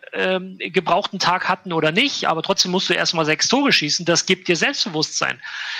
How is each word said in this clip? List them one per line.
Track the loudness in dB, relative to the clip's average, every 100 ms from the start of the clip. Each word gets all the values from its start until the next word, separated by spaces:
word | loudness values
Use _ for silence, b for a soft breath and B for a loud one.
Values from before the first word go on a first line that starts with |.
| -10
ähm, | -4 0 0 -4 -10
gebrauchten | -4 -2 2 0 0 -2
Tag | 0 0 0
hatten | -2 -2
oder | 0 2
nicht, | 2 0 0 0
aber | 0
trotzdem | 0 0 0
musst | 0 2
du |
erstmal | 0 0 0 0
sechs | 2 2
Tore | 2 4
schießen, | 2 2 0 2
das | 2 2
gibt | 0 0
dir | 0
Selbstbewusstsein. | 0 0 -2 -2 -2 -2 -4 -4 B B B